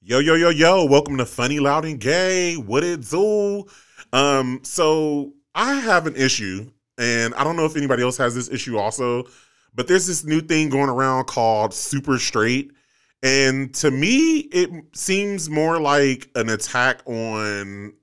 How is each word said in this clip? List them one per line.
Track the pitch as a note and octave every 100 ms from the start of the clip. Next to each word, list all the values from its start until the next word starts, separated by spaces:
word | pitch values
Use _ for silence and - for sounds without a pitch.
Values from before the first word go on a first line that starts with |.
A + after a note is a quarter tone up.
Yo, | F2+ B2
yo, | D3
yo, | E3 E3+
yo, | D#3 E3 F#3+
welcome | D#3 C#3 D3 C#3
to | A#2+
Funny, | - B2 D3
Loud, | C#3 D3
and | D#3+ C#3+
Gay. | G#2+ F3 F#3 F#3 F3 E3+
What | G#2 B2
it | F3 E3+ A2+
do? | D#3+ G#3 G#3 G3+ G3+ G3 - _ - -
Um, | B2+ C#3+ C#3 B2+ C3
so | - - D#3+ D#3 D#3 D3 C#3 - _ -
I | A#3+
have | C#4 A3+ F3+ D#3+
an | C3+
issue, | C3 - G2+ F#2+ A#2 _ _ -
and | A#2+ A#2 A#2
I | A#2+
don't | C#3+ E3+
know | D#3
if | D#3
anybody | C#3+ B2+
else | B2 B2
has | B2
this | A#2+ B2
issue | C3 - A2+
also, | G2+ - B2 A#2+ B2 _ _ _ _
but | - B2+
there's | F#3 F#3
this | E3
new | D3+ D#3
thing | D#3+ D#3 D#3
going | C3+ C#3
around | B2 C3+ C3 B2+
called | - A2+ G#2+ G#2+
Super | - - C#3 C#3 C3
Straight. | - A#2 A2 B2+ C#3 _ _ _ _ _
And | C3 C3+ C3+ C3+ C3+
to | - D3+
me, | C3 E3 C4 D#4+ D#4+ D4+
it | F3+ F3+ E3+ -
seems | - - F#3+ G3+ G3+ D#3
more | D3+ D#3 E3
like | D3 D3 C#3 B2+ - B2
an | A2+
attack | A2 - B2+ B2+ B2 -
on | A2+ A2 G#2+ G#2+ G2+ G2 G2+ G#2 G#2